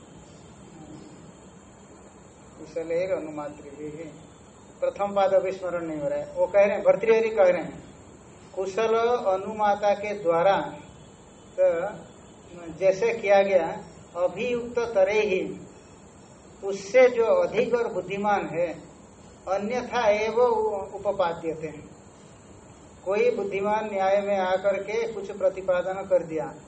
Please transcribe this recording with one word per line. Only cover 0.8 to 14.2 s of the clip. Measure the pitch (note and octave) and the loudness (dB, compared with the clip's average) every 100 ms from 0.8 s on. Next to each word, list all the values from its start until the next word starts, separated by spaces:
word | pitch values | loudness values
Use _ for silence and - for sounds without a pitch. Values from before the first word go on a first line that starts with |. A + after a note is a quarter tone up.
| D3+ - - - - - - - - - - - - - - - - - | -20 -20 -20 -20 -20 -20 -20 -20 -20 -20 -20 -20 -20 -20 -20 -20 -20 -20
कुशलैर | D#3 E3 E3 E3 F#3+ | -12 -10 -4 -4 -2
अनुमातृभिः, | E3+ D#3 D3+ D3 - C#3 C#3+ D3+ D3+ E3 - - - - - - - | -4 -4 -10 -10 -12 -16 -14 -12 -12 -14 -18 -20 -20 -20 -20 -20 -6
प्रथम | F3+ F3+ G3+ G3+ | -4 -2 -2 2
पाद | F#3+ | 4
अभी | F#3+ F#3 | 4 2
स्मरण | F#3 F3+ E3+ E3 | -4 -6 -6 -6
नहीं | D3+ | -6
हो | C#3+ | -4
रहा | D3 | -4
है। | D3 | -6
वो | F3+ F3+ | -2 2
कह | G3+ | 4
रहे | G3+ G3+ | 4 4
हैं, | |
भर्तृहरि | F3+ F#3 A3 A3+ A3+ | 4 4 4 4 4
कह | G#3+ | 4
रहे | F#3 F3 | 4 4
हैं, | D#3+ - - - - - - - - - | -4 -14 -18 -20 -20 -20 -20 -20 -12 -8
कुशल | F#3+ F#3+ A3+ A3+ A#3 | -4 -2 0 2 2
अनुमाता | A#3+ F#3+ F#3+ G3+ G#3+ G#3 G3+ G#3 | 2 0 -2 -2 0 0 2 0
के | G3+ G#3 | 0 -4
द्वारा | G3+ E3 E3 F#3+ F#3+ G3+ - - - - - - - - - | -2 0 4 4 2 -2 -12 -18 -20 -20 -20 -20 -20 -10 2
तो | F#3 E3+ G3 - - - - - - F3 E3+ E3 | 2 2 -4 -8 -16 -20 -20 -20 -20 -16 -14 2
जैसे | F#3+ F#3+ A#3 | 2 4 0
किया | - G3 G3 | 0 4 6
गया, | F#3+ F#3 E3 - - - - | 6 2 2 -6 -14 -20 -14
अभियुक्त | E3+ | -4